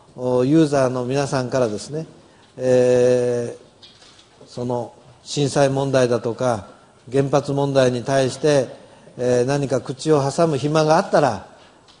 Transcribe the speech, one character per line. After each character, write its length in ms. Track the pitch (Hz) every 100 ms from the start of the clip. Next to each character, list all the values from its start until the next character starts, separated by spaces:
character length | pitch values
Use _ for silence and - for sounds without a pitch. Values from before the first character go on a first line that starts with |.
| _ -
お-、 280 | 127 123 131
ユ 160 | 160
ー 40 | 151
ザ 200 | 139 131
ー 20 |
の 160 | 127
皆 220 | 123 135 135
さ 160 | 135
ん 80 | 123
か 80 | 131
ら 100 | 120
で 100 | 104
す 120 | -
ね、 160 | 147 156 - - _ _ -
え 960 | 127 127 123 123 123 123 123 120 117
ー、 960 | - - _ - - - - _ - -
そ 160 | -
の 300 | 123 123 117 - - -
震 280 | - 143 139
災 180 | 147 139
問 240 | 135 139
題 160 | 131 123
だ 120 | 117
と 120 | 117
か、 360 | 107 127 113 95 - _ _ -
原 180 | 131 139
発 240 | 143 131
問 200 | 139 139
題 200 | 135 127
に 100 | 123
対 280 | 117 135 131
し 80 | -
て、 300 | 151 143 120 - - - - -
え 240 | 123 123
ー、 20 |
何 240 | 123 143 135
か 120 | 131
口 320 | 104 135 156
を 80 | 151
挟 260 | 139 135 165
む 120 | 139
暇 260 | 147 156
が 120 | 156 160
あ 40 |
っ 100 | 196
た 100 | 185
ら、 260 | 139 101 - - - _ _ _